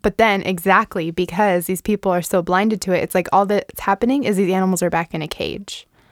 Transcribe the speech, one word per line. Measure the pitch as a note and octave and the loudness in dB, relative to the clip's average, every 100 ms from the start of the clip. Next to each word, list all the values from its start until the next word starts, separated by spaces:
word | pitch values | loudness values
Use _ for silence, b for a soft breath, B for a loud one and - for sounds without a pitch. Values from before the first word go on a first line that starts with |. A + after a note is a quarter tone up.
but | G#3+ - | -4 2
then | A3 G3 | 2 2
exactly | - F#3 G3 F#3+ A3 F#3+ E3 | -2 -4 2 2 2 -4 -6
because | E3 F3 F3 G#3 F3+ E3+ | -4 -4 0 2 2 0
these | F#3 | -6
people | - G#3 G3 | -2 -2 0
are | F3+ | 0
so | E3+ F#3 | 0 -2
blinded | F3 F3+ A3 G#3+ | 0 2 2 0
to | - | 0
it, | F3+ | 0
it's | - | 0
like | F#3 F3 | -2 2
all | F#3+ | 2
that's | G3+ G#3 - - | 2 0 -2 -6
happening | - G3 A#3+ C#4 | -2 0 2 0
is | C4 G3 | 0 2
these | F#3+ | 2
animals | F#3+ F#3 F#3 | 2 2 2
are | F3+ | 0
back | E3 E3 | -2 -4
in | E3 | -6
a | D#3 | -8
cage. | - - - G3+ - - b b | -6 -6 -8 -12 -16 -18 b b